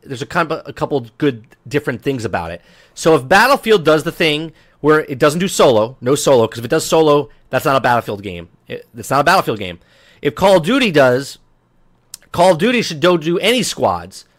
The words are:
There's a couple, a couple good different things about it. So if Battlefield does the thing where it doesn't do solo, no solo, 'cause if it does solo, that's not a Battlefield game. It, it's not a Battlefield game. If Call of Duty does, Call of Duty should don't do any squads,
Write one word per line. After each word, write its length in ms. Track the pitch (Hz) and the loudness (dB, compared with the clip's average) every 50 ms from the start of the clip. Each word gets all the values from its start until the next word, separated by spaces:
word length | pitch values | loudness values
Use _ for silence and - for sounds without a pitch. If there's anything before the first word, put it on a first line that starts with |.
There's 200 | _ - 135 117 | _ -14 -12 -10
a 40 | - | -10
couple, 360 | - - 175 165 147 160 - - | -6 -4 -4 -2 -2 -4 -8 -8
a 80 | 143 - | -12 -8
couple 260 | - 156 - 151 139 120 113 - - | -8 -6 -4 -4 -4 -6 -8 -6 -2
good 280 | 156 143 127 110 107 _ _ _ _ 123 | -2 -2 -2 -2 -8 _ _ _ _ -8
different 340 | 113 143 - 147 127 113 | -6 -4 -4 -4 -6 -6
things 240 | - 143 135 123 107 | -6 -6 -6 -4 -6
about 260 | 113 - 90 85 82 | -6 -6 -6 -6 -8
it. 100 | 85 - - _ _ _ _ _ _ | -10 -14 -16 _ _ _ _ _ _
So 220 | - - 165 160 | -4 0 2 2
if 100 | 147 127 | 2 2
Battlefield 600 | 131 185 196 226 262 277 - - 220 214 196 147 | 2 2 4 4 4 2 0 2 2 2 2 4
does 180 | 156 156 156 135 | 2 2 2 0
the 80 | 165 | -4
thing 400 | 147 - 180 156 147 151 160 160 - _ _ _ _ _ | -4 -2 -2 0 0 -2 -6 -10 -14 _ _ _ _ _
where 200 | - 147 156 156 | 0 2 2 2
it 180 | 151 - 147 117 | 0 -2 -2 0
doesn't 200 | 156 151 147 175 | 0 0 0 0
do 80 | 190 185 | -2 -4
solo, 480 | - - 196 147 120 107 107 120 131 - | 0 2 4 4 4 4 2 0 -4 -6
no 140 | 120 123 147 | -2 0 0
solo, 320 | 143 - - 139 120 113 110 | 0 2 4 4 4 4 2
'cause 120 | - 120 | -2 -6
if 60 | 117 | -6
it 60 | 117 | -4
does 140 | 160 160 - | -2 -2 -2
solo, 440 | - 175 160 160 151 147 147 139 - - _ _ _ | 0 2 2 4 4 4 2 0 -4 -10 _ _ _
that's 140 | - 131 - | -6 -4 -2
not 140 | 156 135 135 | 0 0 0
a 20 | |
Battlefield 440 | 135 127 120 117 110 - 110 98 98 | 2 2 0 0 -2 -4 -8 -10 -10
game. 260 | 101 90 85 85 - _ _ _ - | -10 -12 -12 -14 -16 _ _ _ -16
It, 180 | 123 - - _ - | -16 -16 -16 _ -18
it's 140 | 117 107 - | -16 -8 -4
not 120 | 131 139 | -2 0
a 20 | 143 | 2
Battlefield 360 | 160 185 185 - 151 120 104 | 2 2 0 0 -2 -6 -8
game. 200 | 101 90 85 - _ _ _ _ _ _ _ _ | -8 -10 -12 -14 _ _ _ _ _ _ _ _
If 140 | - 147 143 | -6 -6 -4
Call 220 | - 180 196 190 185 | 0 2 4 4 4
of 60 | 151 | 2
Duty 280 | 170 254 277 254 214 | 2 0 0 0 2
does, 460 | 156 147 135 127 123 131 139 - - - _ _ _ _ _ _ _ _ _ _ _ _ _ _ - - _ _ - | 2 4 4 4 2 0 -2 -6 -14 -20 _ _ _ _ _ _ _ _ _ _ _ _ _ _ -20 -20 _ _ -2
Call 180 | - 175 185 180 | 2 4 4 4
of 40 | 147 | 4
Duty 240 | 175 240 247 233 | 2 0 0 0
should 180 | - - 170 147 | -2 -4 -4 0
don't 240 | 143 180 180 170 151 | 2 2 2 2 0
do 160 | 165 170 170 | -2 -2 0
any 240 | 165 208 247 254 180 | 0 0 0 0 -2
squads, 640 | - - - 123 104 92 87 87 95 - - - _ _ | -4 -4 -2 -2 -2 -2 -2 -6 -12 -18 -20 -20 _ _